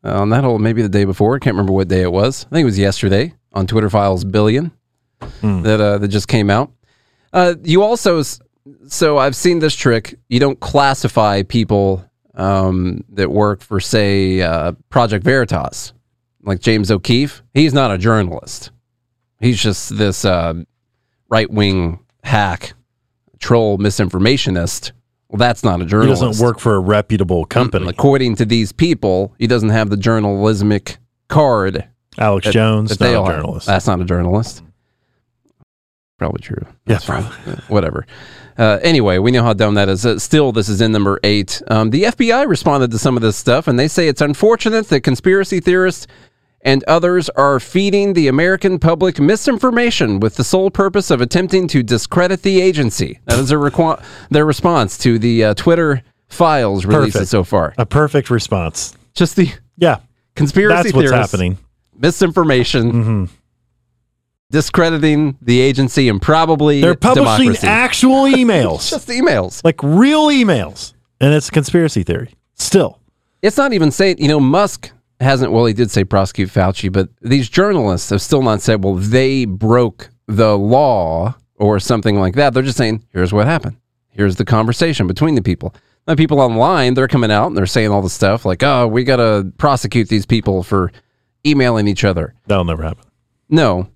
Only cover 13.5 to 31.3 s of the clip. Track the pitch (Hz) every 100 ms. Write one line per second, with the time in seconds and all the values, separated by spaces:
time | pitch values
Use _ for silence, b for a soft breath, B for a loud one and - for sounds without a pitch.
13.5 | 101 - 101 - 113 101 98 95 92 87
14.5 | 82 82 - _ 135 117 104 127 135 113
15.5 | 80 65 - - _ _ _ _ _ 104
16.5 | 95 - 110 98 104 - 123 143 - _
17.5 | 135 156 139 131 95 107 110 90 78 -
18.5 | - - _ _ _ _ _ _ _ 120
19.5 | 113 110 95 - 104 104 90 101 90 85
20.5 | 82 - _ _ _ _ _ _ 113 107
21.5 | 104 101 95 85 87 _ _ - 107 101
22.5 | 82 - - _ _ _ _ _ _ -
23.5 | 120 110 98 104 - 95 90 104 135 -
24.5 | 90 85 - - _ _ _ _ 104 120
25.5 | 117 117 87 85 101 131 127 127 107 120
26.5 | 113 117 101 92 104 - 107 90 90 78
27.5 | - 113 95 90 - 143 139 127 107 110
28.5 | 117 104 - 165 156 101 92 98 _ 113
29.5 | 123 110 110 107 101 113 113 104 98 104
30.5 | 107 104 104 - - _ _ _